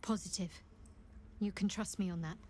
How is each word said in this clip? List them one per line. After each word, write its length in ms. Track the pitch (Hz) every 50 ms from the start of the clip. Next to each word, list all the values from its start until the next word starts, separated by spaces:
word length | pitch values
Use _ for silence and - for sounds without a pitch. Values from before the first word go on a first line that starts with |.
Positive. 480 | - - 220 208 - 180 - - 185 170 - - - - - - - - - - - - - - - - - -
You 120 | 208 202
can 160 | 196 - - 202
trust 300 | - - 220 - - -
me 120 | 196 185
on 120 | 175 170
that. 140 | 165 160 - - -